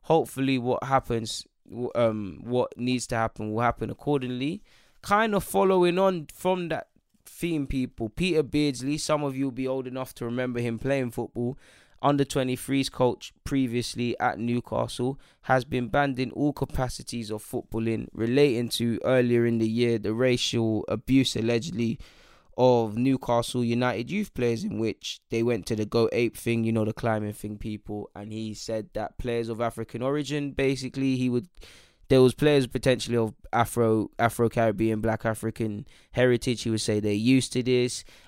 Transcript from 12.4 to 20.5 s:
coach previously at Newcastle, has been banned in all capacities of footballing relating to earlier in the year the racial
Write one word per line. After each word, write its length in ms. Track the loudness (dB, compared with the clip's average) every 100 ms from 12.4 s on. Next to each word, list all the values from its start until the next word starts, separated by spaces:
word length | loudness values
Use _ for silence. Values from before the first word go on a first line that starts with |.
| -2 -4 -2 -2 -2
coach 440 | 2 2 0 -10 _
previously 720 | -2 0 0 -2 -4 -4 -2 0
at 180 | -2 -2
Newcastle, 800 | -2 -2 -2 -4 -4 -2 -4 -4 -14 _
has 220 | 0 0
been 240 | 2 -4 -2
banned 320 | 0 0 -2
in 100 | -4
all 220 | 0 -2
capacities 760 | -2 -4 -2 -4 -6 -10 -10 -8
of 140 | -10
footballing 640 | -6 -8 -6 -4 -2 -4 -6
relating 560 | -4 2 6 4 4 -2
to 320 | -2 -2 0
earlier 400 | 2 4 4 4
in 140 | 4 2
the 100 | 2
year 300 | 2 2 2
the 160 | -2
racial 720 | 0 2 2 0